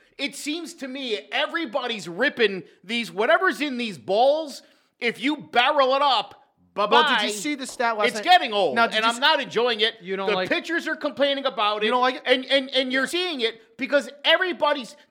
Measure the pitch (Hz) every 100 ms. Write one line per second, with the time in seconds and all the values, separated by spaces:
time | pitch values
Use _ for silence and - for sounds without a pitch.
0 | _ - 277 - 285 330 320 - 269 269
1 | 254 202 - 254 294 330 285 240 247 220
2 | 165 170 277 285 214 185 - _ 180 233
3 | 190 180 240 359 370 214 294 240 233 156
4 | 113 208 262 311 302 - - _ _ -
5 | 233 170 262 302 160 240 254 294 262 269
6 | 285 226 - - _ _ _ 196 202 285
7 | 302 233 208 208 294 277 254 - 233 214
8 | 233 214 320 359 262 208 165 226 233 214
9 | 226 240 294 302 208 190 240 214 220 220
10 | 180 190 190 185 185 330 320 330 320 311
11 | 294 233 277 277 269 254 208 214 214 247
12 | 254 254 240 262 262 269 262 254 262 269
13 | 262 349 370 277 226 220 _ - 240 285
14 | 233 - 285 330 370 233 294 285 214 -
15 | _